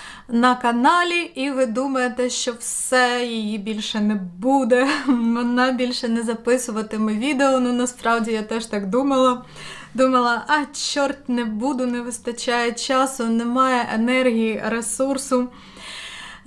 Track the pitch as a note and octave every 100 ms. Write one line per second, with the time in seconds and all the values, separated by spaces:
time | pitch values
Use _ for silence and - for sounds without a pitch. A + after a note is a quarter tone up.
0 | - - - A#3 B3 B3 B3 A#3+ C4+ F4
1 | F4 E4+ E4 C4 C#4 C4 C4 A3 C#4 C4
2 | B3 A#3+ B3 - - A#3 - - - B3+
3 | B3 B3 A#3+ A3+ G#3+ G#3+ G3 G#3+ G#3+ A3
4 | G#3 G#3 F3+ F3 A#3+ C#4 B3 B3 C4+ D4+
5 | C4+ A#3+ A#3 A#3 A#3+ B3 C4 B3 B3 B3
6 | A#3+ A3+ A3+ A3+ A#3+ B3+ B3 A3 G#3+ A3
7 | A3 G#3+ C4 C4+ C#4 C4 B3 B3 B3 -
8 | A#3 A#3 A3 A3 G#3+ A#3 A3+ G#3 G3 A#3
9 | C#4 C4+ B3+ B3 - - - - - A3+
10 | C4 B3+ A#3+ A#3 - D4+ C#4+ - - D4
11 | C#4 C#4 - A#3+ A3+ G#3+ B3+ C4 B3 A#3+
12 | A#3+ A#3+ - A#3 - A#3+ A#3+ A#3 - C4
13 | C4+ C4+ A3+ A3+ A#3+ B3 C4 B3 A#3 A3
14 | A#3 B3+ B3+ A3+ A3 G#3+ A3 A3+ A#3 -
15 | C4+ C4 - B3+ B3 - - - - -
16 | - - - -